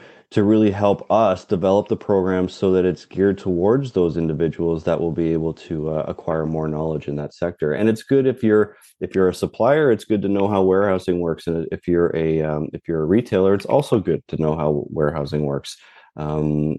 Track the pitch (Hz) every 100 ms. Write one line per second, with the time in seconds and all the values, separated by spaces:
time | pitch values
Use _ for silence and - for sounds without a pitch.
0 | - - _ - 101 110 107 98 101 92
1 | - 101 107 92 - 95 92 98 101 107
2 | - 98 92 92 92 - 95 92 90 80
3 | - 92 98 95 98 87 98 127 135 95
4 | 87 82 82 76 82 - 85 82 87 82
5 | 85 80 82 82 80 78 - 80 76 78
6 | - - - 80 78 80 78 76 80 78
7 | 71 73 73 - 87 - 76 65 110 113
8 | - 139 131 120 110 107 101 - - _
9 | 92 95 92 90 87 - 113 151 147 107
10 | - 107 98 98 98 101 95 95 101 92
11 | 92 87 85 78 - 82 80 85 - 85
12 | 85 80 80 80 78 76 76 76 - 82
13 | 78 107 120 98 95 98 - 135 - 117
14 | 87 78 - 76 78 80 76 73 - 78
15 | 73 78 71 76 73 69 - - - -
16 | _ - 76 76 76 76 76